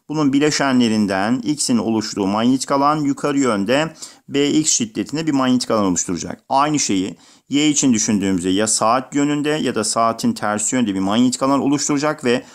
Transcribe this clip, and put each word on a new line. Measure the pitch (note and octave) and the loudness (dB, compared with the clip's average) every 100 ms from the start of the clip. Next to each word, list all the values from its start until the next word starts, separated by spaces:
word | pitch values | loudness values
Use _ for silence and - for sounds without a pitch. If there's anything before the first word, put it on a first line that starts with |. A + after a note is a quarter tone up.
| - | -8
bunun | D3+ D3 | 0 2
bileşenlerinden | C#3 D3+ C#3+ C#3 B2+ A#2 A2 G2+ F#2+ G#2 C3 | 2 2 2 2 2 4 2 0 0 0 -2
X'in | C3 D3 - A#2 | -2 -2 0 0
oluştuğu | G2 A2 G#2+ - F#2+ | 0 -2 -2 -2 -2
manyetik | G#2 A#2+ C3 - | 0 2 0 0
alan | C#3 C#3+ D#3 | 0 0 0
yukarı | C#3+ C3 D3 C#3 | -2 -2 -2 0
yönde | B2+ G#2 G2 C3+ D#3 - - - - | 0 0 0 0 -2 -6 -20 -20 -6
B | C#3 C#3+ | 0 2
X | D#3 D3+ | 2 0
şiddetinde | - A2 A2 G2+ D3 D#3+ | 0 -2 -4 -4 -4 -2
bir | |
manyetik | C#3 C3 B2+ - | 0 2 2 2
alan | A2+ G2 | 0 2
oluşturacak. | F2 - E2+ - - - | 0 -2 -6 -8 -12 -4
Aynı | C3+ D3 D3 | 0 0 0
şeyi | - G2 F#2+ - - - - | 0 -2 -2 -8 -20 -20 -4
Y | C#3 D3+ | 0 2
için | - C#3 | 2 2
düşündüğümüzde | A2 A2 G2+ G2 F#2 F2+ | 2 2 0 0 0 0
ya | F#2+ G#2+ | 0 0
saat | - A2 B2+ B2+ C#3+ | 2 2 2 -2 -2
yönünde | C#3+ D3 D3 | 0 0 -2
ya | D3+ C3 A#2 | -2 -2 -2
da | |
saatin | G#2+ A#2 A2+ A2+ A#2+ | -2 0 0 0 -2
tersi | A2+ G#2 G#2+ - C3 | -2 -2 -2 -2 0
yönde | A2 | 0
bir | F#2+ | 0
manyetik | F#2+ A2 B2+ B2 | 0 2 2 0
alan | C3+ C#3 | 0 0
oluşturacak | A#2+ C#3+ - C#3+ D3+ D3 | 0 0 0 -2 -2 -2
ve | B2+ B2+ - | 0 0 -2